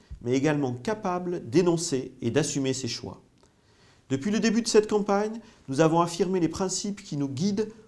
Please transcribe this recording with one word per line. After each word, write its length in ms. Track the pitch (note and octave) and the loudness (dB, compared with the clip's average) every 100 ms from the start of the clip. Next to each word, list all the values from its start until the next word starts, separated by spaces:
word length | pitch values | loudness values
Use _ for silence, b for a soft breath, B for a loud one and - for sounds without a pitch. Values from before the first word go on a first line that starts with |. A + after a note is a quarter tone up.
| B B | B B
mais 100 | A#2+ | 0
également 400 | C3 D#3 D3 C3 | 2 2 0 -2
capable 800 | A#2+ - G#3+ F#3+ F3+ F3 F3 A#2 | -4 -6 -4 -4 -4 -4 -6 0
d'énoncer 640 | C#3+ F3 E3 - C3 C3 - | 2 4 2 0 -4 -4 -6
et 80 | A#2+ | 0
d'assumer 420 | C3+ - D3 C3+ | 0 0 0 -2
ses 160 | B2+ A#2+ | -2 -4
choix. 320 | - - - _ _ b b b b b b b | -8 -12 -16 _ _ b b b b b b b
Depuis 220 | C3+ G3+ | -4 -2
le 100 | G#3 | 0
début 220 | A3 G#3+ | 2 2
de 60 | A3+ | 4
cette 200 | A3 G#3+ | 4 4
campagne, 500 | G#3 G3+ G3+ G#3+ A3+ B B B | 2 2 0 0 -6 B B B
nous 140 | C3+ | 4
avons 180 | D#3+ E3+ | 4 4
affirmé 400 | E3+ - F3+ F#3 | 2 0 0 2
les 80 | D#3+ | 0
principes 560 | - F#3 - G#3 G3+ | 0 -4 -4 -6 -8
qui 140 | - D3 | -8 -4
nous 100 | C#3 | -4
guident 400 | B2+ G3+ G3+ G#3+ B | -2 -2 0 -4 B